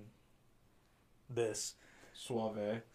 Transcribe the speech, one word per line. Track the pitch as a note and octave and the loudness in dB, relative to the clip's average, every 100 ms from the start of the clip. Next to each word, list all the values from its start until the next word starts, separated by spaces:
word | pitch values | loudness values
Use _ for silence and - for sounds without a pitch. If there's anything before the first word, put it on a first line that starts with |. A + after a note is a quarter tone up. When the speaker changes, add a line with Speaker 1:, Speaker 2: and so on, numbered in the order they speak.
| G#2+ - - - - - - - - - _ - - | -14 -20 -20 -20 -20 -20 -20 -20 -20 -20 _ -20 -4
Speaker 1:
this. | A#2+ A2+ G#2+ - - - - - | 2 2 2 -4 -8 -18 -20 -20
Speaker 2:
Suave. | - - A#2 A2 G#2+ G#2 A#2 - | -10 -2 0 2 2 0 0 -4